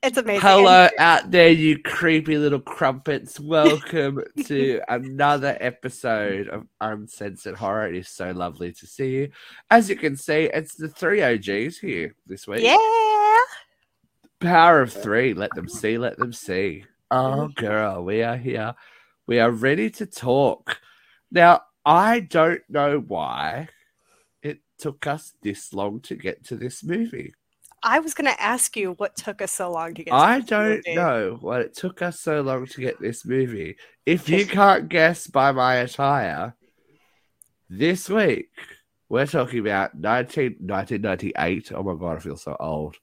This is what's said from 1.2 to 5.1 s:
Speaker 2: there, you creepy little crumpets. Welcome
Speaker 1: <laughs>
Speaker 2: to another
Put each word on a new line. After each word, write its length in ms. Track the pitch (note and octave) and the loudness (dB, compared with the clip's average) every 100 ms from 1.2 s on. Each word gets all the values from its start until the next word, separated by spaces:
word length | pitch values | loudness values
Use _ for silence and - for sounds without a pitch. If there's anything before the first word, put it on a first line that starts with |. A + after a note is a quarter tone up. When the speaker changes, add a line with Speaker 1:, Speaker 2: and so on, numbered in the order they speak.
| - | 4
Speaker 2:
there, 160 | F3+ E3+ | 6 8
you 340 | E3 D#3 D3+ | 8 4 0
creepy 560 | - - E3 D#3 D#3 D3+ | -2 -2 2 0 0 0
little 220 | D3 C#3 | 0 -2
crumpets. 800 | - - C#3 C3+ - C#3 - - | -6 -2 -2 -2 -6 -6 -6 -16
Welcome 800 | D3 D#3+ D3+ D3+ - E3 C#3 C#3 - | 0 4 4 2 -2 -2 -2 -4 -8
Speaker 1:
<laughs> 140 | - | -10
Speaker 2:
to 360 | C#3+ C#3+ C3+ A#2+ - | -4 0 0 -2 -4
another 680 | A#2+ C3 | -6 -6